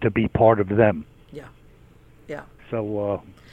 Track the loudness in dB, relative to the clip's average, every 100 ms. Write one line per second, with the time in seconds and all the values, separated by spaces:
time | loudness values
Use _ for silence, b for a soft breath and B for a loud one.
0 | -4 -2 -2 4 4 4 2 2 2 0
1 | -8 -20 -20 -20 -20 -20 -20 -20 -20 _
2 | -20 -20 -16 -16 -16 -20 -10 -8 -6 -4
3 | -4 -6 -8 -20 b